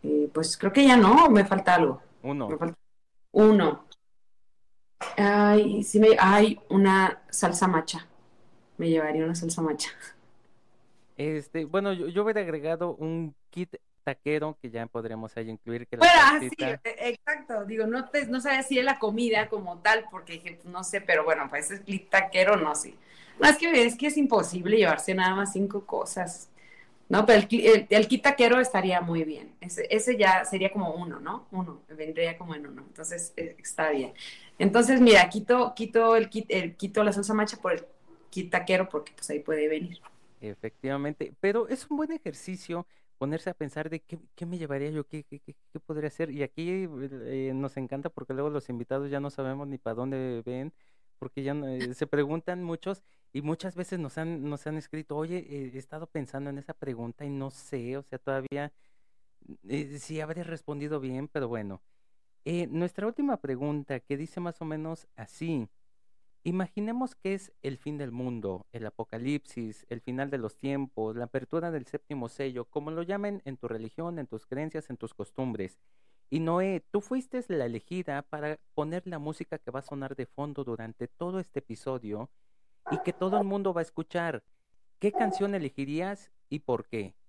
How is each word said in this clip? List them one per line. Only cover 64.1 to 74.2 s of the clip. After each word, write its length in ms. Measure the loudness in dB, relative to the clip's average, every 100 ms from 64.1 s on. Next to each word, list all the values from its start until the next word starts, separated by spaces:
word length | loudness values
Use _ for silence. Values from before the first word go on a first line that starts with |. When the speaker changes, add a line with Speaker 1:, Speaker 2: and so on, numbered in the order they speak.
| -8
Speaker 2:
dice 220 | -8 -10
más 200 | -10 -10
o 40 | -10
menos 420 | -8 -10 -12 -16 -20
así: 520 | -20 -10 -6 -4 -6 _ _ _ _ -20 _ _
"Imaginemos 720 | -6 -4 -6 -6 -6 -6 -6 -8
que 180 | -8
es 180 | -8 -12 _
el 160 | -12 -10
fin 200 | -10 -8
del 140 | -10
mundo, 540 | -8 -6 -6 -6 -8 -12
el 140 | -14 -12
apocalipsis, 1000 | -10 -12 -8 -6 -6 -8 -12 -12 -12 _
el 100 | -12
final 280 | -8 -8 -6
de 80 | -6
los 180 | -8 _
tiempos, 580 | -6 -6 -6 -6 -6 -6
la 100 | -8
apertura 440 | -8 -6 -6 -6
del 140 | -8 -10
séptimo 420 | -14 _ -10 -10
sello, 360 | -8 -8 -8 -8
como 240 | -10 -8
lo 100 | -10
llamen 400 | -8 -6 -6 -8 -12
en 100 | -12
tu 100 | -10
religión, 500 | -10 -10 -10 -10
en 80 | -8